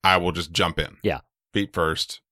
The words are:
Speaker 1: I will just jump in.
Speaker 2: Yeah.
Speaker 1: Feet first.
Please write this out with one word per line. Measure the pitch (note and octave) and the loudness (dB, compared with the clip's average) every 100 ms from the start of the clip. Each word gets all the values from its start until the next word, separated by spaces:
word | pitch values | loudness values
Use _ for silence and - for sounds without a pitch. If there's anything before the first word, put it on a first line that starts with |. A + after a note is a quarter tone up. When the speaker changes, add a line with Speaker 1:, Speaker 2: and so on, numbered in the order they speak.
| F#2+ | 6
Speaker 1:
I | F#2 | 4
will | F2 | 2
just | E2+ D#2+ | -4 -6
jump | E2+ F2+ D#2+ | 0 0 0
in. | D2 - | -6 -4
Speaker 2:
Yeah. | G#2 D2 _ _ _ | -4 -4 _ _ _
Speaker 1:
Feet | G#2 G2 | -4 -2
first. | - D#2+ D#2+ - - _ | 0 0 -2 -6 -10 _